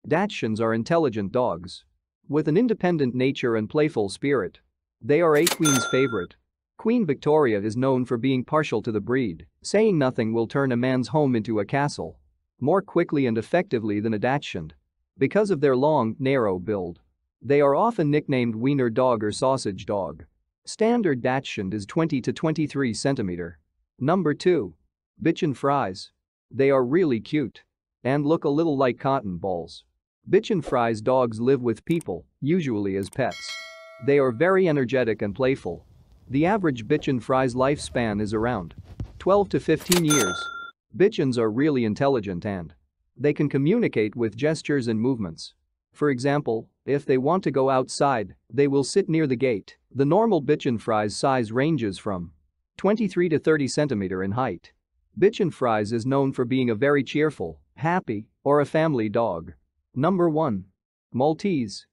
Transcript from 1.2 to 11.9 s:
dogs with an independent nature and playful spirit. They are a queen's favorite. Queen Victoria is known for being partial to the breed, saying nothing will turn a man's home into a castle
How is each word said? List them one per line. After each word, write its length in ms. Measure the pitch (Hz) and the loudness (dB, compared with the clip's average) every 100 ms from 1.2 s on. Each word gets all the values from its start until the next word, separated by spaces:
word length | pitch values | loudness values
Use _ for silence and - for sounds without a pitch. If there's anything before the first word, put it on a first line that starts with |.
| 98 | -2
dogs 540 | 120 120 87 87 - _ _ _ _ - | -2 -2 -4 -10 -18 _ _ _ _ -4
with 200 | 143 156 | 0 2
an 80 | 156 | 2
independent 580 | 247 220 180 170 131 | 2 2 0 2 0
nature 400 | 123 131 135 127 | 0 0 0 0
and 160 | 113 110 | 0 0
playful 380 | 151 151 123 101 | 0 0 0 -4
spirit. 500 | - 139 135 90 - _ _ _ _ | -4 -2 0 -2 -10 _ _ _ _
They 200 | 113 147 | 0 2
are 160 | 170 147 | 4 4
a 100 | 170 | 2
queen's 400 | - 156 135 - | 2 2 2 2
favorite. 480 | 131 135 104 85 _ _ _ _ - | 0 0 -2 -8 _ _ _ _ -6
Queen 300 | 220 247 175 | 0 0 0
Victoria 540 | 127 147 156 135 104 | -2 2 2 4 2
is 160 | 107 107 | -2 -2
known 280 | 135 131 | 0 0
for 120 | 127 120 | 0 -2
being 280 | 135 131 | 0 0
partial 380 | 117 156 151 117 | 0 -2 0 -4
to 80 | 120 | -2
the 100 | 107 | -4
breed, 460 | 104 127 117 80 - _ | -2 -2 -2 -6 -16 _
saying 340 | - 202 220 170 | -2 2 4 4
nothing 360 | 131 123 110 | 2 0 -2
will 160 | 113 113 | -2 -2
turn 240 | 143 135 | 0 0
a 40 | 120 | 0
man's 300 | 131 127 117 | 0 0 0
home 300 | 156 143 120 | 0 2 2
into 240 | 107 107 | 0 -4
a 40 | |
castle 540 | 101 139 143 | -2 -2 -2